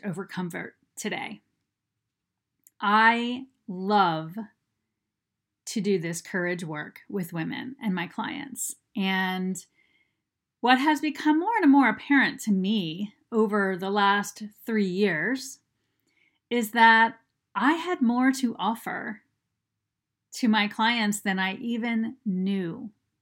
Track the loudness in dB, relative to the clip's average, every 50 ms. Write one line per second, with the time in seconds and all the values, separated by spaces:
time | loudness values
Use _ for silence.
0 | -8 -8 -8 -8 -10 -10 -8 -8 -8 -8 -8 -10 -12 -14 -16 _ _ _ _ -12
1 | -8 -8 -8 -8 -8 -10 -12 -16 _ _ _ _ _ _ _ _ _ _ _ _
2 | _ _ _ _ _ _ _ _ _ _ _ _ _ _ _ -4 0 2 4 6
3 | 6 6 4 4 0 -4 -6 -6 -10 -14 _ _ _ -12 -10 -6 0 2 4 4
4 | 4 4 2 -2 -6 -8 -10 -12 -12 -14 _ _ _ _ _ _ _ _ _ _
5 | _ _ _ _ _ _ _ _ _ _ _ _ _ -8 -6 -2 0 0 0 0
6 | 0 -4 -6 -8 -8 -6 -4 -2 -2 -2 -4 -4 -6 -8 -8 -10 -10 -12 -16 -20
7 | -14 -10 -8 -8 -6 -6 -6 -6 -6 -6 -6 -8 -10 -12 -12 -6 -4 -4 -2 -2
8 | -4 -6 -8 -8 -8 -8 -8 -10 -12 -12 -10 -10 -10 -10 -10 _ _ _ -6 -4
9 | -2 0 0 0 -2 -2 -2 -4 -4 -4 -6 -8 -12 _ _ _ _ _ _ _
10 | _ _ _ _ _ _ _ _ _ _ _ _ 2 4 4 4 4 2 2 2
11 | 0 -4 -4 0 2 2 2 4 2 0 0 4 6 6 8 8 6 4 2 -2
12 | 0 2 4 4 4 2 0 -4 -2 0 0 2 2 0 0 0 -2 -4 -4 -6
13 | -8 -10 -10 _ _ _ 0 0 2 2 2 0 0 0 -2 -4 -4 -2 0 2
14 | 4 4 4 2 0 -4 -10 -14 -16 -16 -16 _ -6 -2 0 0 0 0 2 2
15 | 2 2 2 0 -2 -2 -4 -4 -6 -12 -16 -20 _ _ _ _ _ _ _ _
16 | _ _ _ _ _ _ _ _ _ -6 -4 -4 -2 -2 4 6 8 8 8 8
17 | 6 4 2 -4 _ _ _ _ _ _ -4 0 2 2 2 0 -2 -4 -2 0
18 | 2 2 2 2 2 2 2 0 -2 -4 -4 -2 -2 -2 -2 -4 -6 -8 -8 -8
19 | -8 -10 -12 -14 _ _ _ _ _ _ _ _ _ _ _ _ _ _ _ _
20 | _ _ _ _ _ _ -6 0 2 2 2 2 0 0 -2 -2 0 0 0 0
21 | 0 -2 -2 -2 -2 -2 -2 -2 -2 -4 -4 -6 -6 -6 -6 -4 -4 -2 -2 -2
22 | -4 -4 -8 -8 -6 -4 -2 -2 -2 -2 -2 -2 -4 -4 -6 -8 -12 -14 -16 _
23 | _ _ _ _